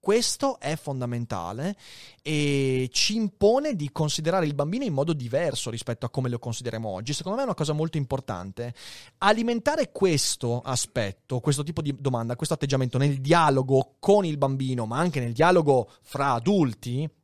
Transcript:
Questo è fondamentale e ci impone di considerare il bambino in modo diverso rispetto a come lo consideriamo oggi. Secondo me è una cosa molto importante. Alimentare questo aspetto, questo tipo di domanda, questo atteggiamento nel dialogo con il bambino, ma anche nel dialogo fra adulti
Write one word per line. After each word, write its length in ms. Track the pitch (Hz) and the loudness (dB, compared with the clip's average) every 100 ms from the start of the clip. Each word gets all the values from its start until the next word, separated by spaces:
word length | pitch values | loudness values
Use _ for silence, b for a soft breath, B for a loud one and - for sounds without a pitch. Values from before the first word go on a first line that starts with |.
| - | 2
Questo 540 | 226 233 - 277 262 | 2 2 -2 -2 -2
è 160 | 139 160 | -4 -4
fondamentale 960 | - 135 123 120 117 98 85 104 170 208 B B B B | -4 -6 -4 -4 -4 -6 -6 -6 -6 -8 B B B B
e 640 | 147 151 147 139 135 127 127 | -4 0 2 2 0 0 0
ci 240 | - - 214 | 0 0 0
impone 580 | 214 _ 202 247 302 | -2 _ 4 4 0
di 160 | 208 147 | -4 -6
considerare 560 | - 151 - 156 190 160 | -2 -2 -2 0 0 0
il 80 | |
bambino 300 | 143 147 220 | 0 -2 -2
in 80 | 269 | -2
modo 200 | 139 156 | -2 0
diverso 560 | 156 120 135 165 120 - | -2 -2 0 0 -2 -6
rispetto 380 | 113 - 117 120 | -8 -6 -6 -4
a 40 | |
come 180 | - 127 | -4 -4
lo 100 | 117 | -4
consideriamo 500 | - 113 123 113 110 | -6 -6 -6 -6 -6
oggi. 240 | 92 113 | -6 -6
Secondo 260 | 143 160 220 | -6 -4 -4
me 40 | |
è 40 | 269 | -2
una 100 | 185 | -2
cosa 160 | 151 | -2
molto 240 | 151 160 156 | 0 -2 -2
importante. 760 | 131 131 - 95 95 95 120 117 B B B _ | -2 -4 -4 -8 -8 -8 -10 -10 B B B _
Alimentare 720 | 202 220 233 233 - 320 277 | 2 2 2 0 0 0 -2
questo 720 | - 190 151 - - 120 120 | 2 2 2 0 -2 -2 -4
aspetto, 800 | 127 127 - - 101 - _ 127 | -2 -4 -4 -4 -4 -6 _ -4
questo 240 | 151 139 | 0 -2
tipo 180 | 147 165 | -2 -4
di 100 | 147 135 | -4 -2
domanda, 380 | 139 123 117 120 | -2 -2 -4 -4
questo 180 | 160 | -4
atteggiamento 440 | 160 139 135 127 127 | -2 0 0 0 2
nel 220 | 143 139 | 2 0
dialogo 760 | 131 170 156 135 131 135 - _ | 4 6 6 4 4 2 2 _
con 260 | - 208 | 4 4
il 140 | 180 147 | 4 0
bambino, 480 | 139 135 131 123 110 | -2 0 -2 -2 -4
ma 100 | 120 | 0
anche 180 | 180 147 | 0 0
nel 140 | 120 | -4
dialogo 580 | 113 160 180 151 131 110 B | 4 6 6 6 4 2 B
fra 320 | _ - 139 | _ -2 0
adulti 760 | 120 120 202 139 107 123 123 151 _ | 2 2 4 2 0 -6 -4 -6 _